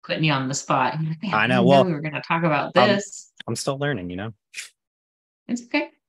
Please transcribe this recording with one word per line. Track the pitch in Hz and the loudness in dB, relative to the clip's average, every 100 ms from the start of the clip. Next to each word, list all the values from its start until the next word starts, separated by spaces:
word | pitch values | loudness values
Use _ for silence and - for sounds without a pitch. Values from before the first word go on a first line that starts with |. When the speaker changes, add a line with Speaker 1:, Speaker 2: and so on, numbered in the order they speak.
Speaker 1:
Putting | - 170 | -6 -2
you | 156 | 0
on | 139 131 | 0 -2
the | |
spot. | 139 - 143 131 156 | -6 -2 0 0 -2
You're | 160 | -6
like, | 160 | -6
"Man, | 214 | -2
Speaker 2:
I | |
know. | 196 | 0
Speaker 1:
I | 214 | 2
didn't | 127 | 4
know | 185 | 6
Speaker 2:
Well, | - | 6
Speaker 1:
we | 185 | 6
were | 151 | 0
gonna | 156 139 | -6 -8
talk | - 165 | -4 0
about | 165 147 131 - | 2 0 2 4
Speaker 2:
I'm, | 127 | 4
Speaker 1:
this." | 101 - - - _ - | 4 -2 -16 -20 _ -10
Speaker 2:
I'm | |
still | 117 - 139 | -6 -4 -2
learning, | 143 123 90 | -2 -4 -6
you | 90 | -8
know? | 107 107 _ - - _ _ _ _ _ _ _ - | -8 -12 _ -18 -18 _ _ _ _ _ _ _ -8
Speaker 1:
It's | 240 | -8
okay. | - 294 - _ | -2 -4 -4 _